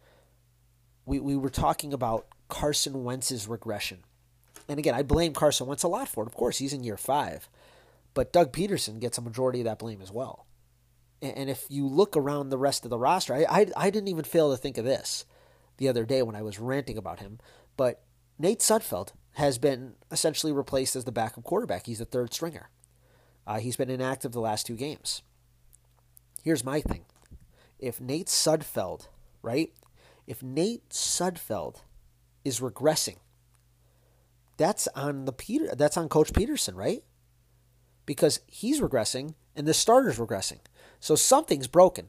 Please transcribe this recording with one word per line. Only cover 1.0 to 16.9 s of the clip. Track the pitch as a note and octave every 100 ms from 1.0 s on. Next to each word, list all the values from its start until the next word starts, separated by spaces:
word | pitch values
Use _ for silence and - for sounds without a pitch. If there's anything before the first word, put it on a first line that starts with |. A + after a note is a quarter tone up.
| -
We, | C#3
we | C3+ C#3
were | C3+
talking | - D3+ D#3+ D3+
about | C#3 A#2+ A2+ - - _
Carson | - D3+ C#3+ - C3+
Wentz's | A#2+ C3 - B2+ G#2
regression. | A2+ A2+ G#2 - F#2+ - _ _ _ _ - -
And | D3
again, | D3
I | B2
blame | C#3 D#3+ E3+
Carson | C3 D3+ - C3
Wentz | C#3
a | F3
lot | G3+ C4+
for | -
it. | A2
Of |
course, | - A#2+ -
he's | C3+
in | C#3
year | A#2+ G2
five. | - C#3+ G#2+ D2 - _ - - _ _ _
But | - -
Doug | F3 D3+
Peterson | D3 G3+ F3 - A2
gets | A#2 -
a |
majority | A#2 A2+ C3 B2
of |
that | A2+ G#2+
blame | A2+ G#2
as | F#2+
well. | G#2+ B2+ - - _ _ _ _ _ _ _
A-, | C#3 B2
and | C3+
if | C3+ -
you | C#3+ C#3
look | C#3 G3 D#3+
around | C#3 D3 C#3
the | C3
rest | C#3 C3
of | A#2+
the | A#2+
roster, | C3 F3+ -
I, | C3 E3
I, | F3+ G3+ -
I | F3+
didn't | G#3 G3
even | E3
fail | D3 E3+ D3+
to | B2+
think | C#3 A#2+
of |
this | A#2 C3+ - - - _ _ _ _ _
the | C3
other | A#2+
day | A2 C3
when | A#2 G#2
I |
was | G#2+ G2+
ranting | A#2+ C#3 C3+